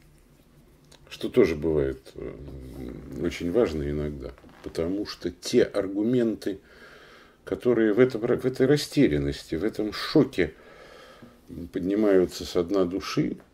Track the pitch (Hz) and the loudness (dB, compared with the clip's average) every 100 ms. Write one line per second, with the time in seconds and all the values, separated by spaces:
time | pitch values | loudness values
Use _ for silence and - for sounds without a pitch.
0 | _ _ _ _ _ - - _ _ - | _ _ _ _ _ -20 -20 _ _ -20
1 | - - 107 127 90 78 80 76 67 65 | -20 -10 0 4 4 2 0 0 0 -4
2 | - - - - 69 67 65 65 62 - | -12 -14 -14 -14 -14 -14 -14 -14 -14 -14
3 | - 67 85 - 87 101 98 78 71 73 | -12 -6 -6 -4 0 2 2 0 -4 -4
4 | 73 71 64 - - - - - 82 98 | -4 -6 -12 -14 -20 -16 -10 -4 -4 -4
5 | 95 - 87 - - 120 - 101 95 98 | -6 -8 -10 -8 0 2 4 0 -2 -2
6 | 110 127 117 98 107 95 - - - - | 0 2 2 0 -6 -8 -12 -20 -20 -20
7 | - - - _ - 92 123 113 110 104 | -20 -20 -20 _ -8 -2 2 4 4 6
8 | 127 110 120 117 127 131 131 147 - 151 | 4 2 -2 0 0 2 4 2 2 2
9 | 110 73 71 - - 80 104 - 107 - | 4 2 -2 -4 -6 -4 -4 -4 -6 -6
10 | - 156 - - 80 - - - - - | 2 4 4 2 -2 -4 -20 -20 -20 -20
11 | - - - - - 80 87 95 90 101 | -20 -20 -20 -20 -16 -14 -8 -4 0 2
12 | 107 95 87 - 87 92 85 98 87 98 | 6 6 4 -2 -4 -2 0 2 0 -2
13 | - - - - - | -4 -2 -2 -4 -14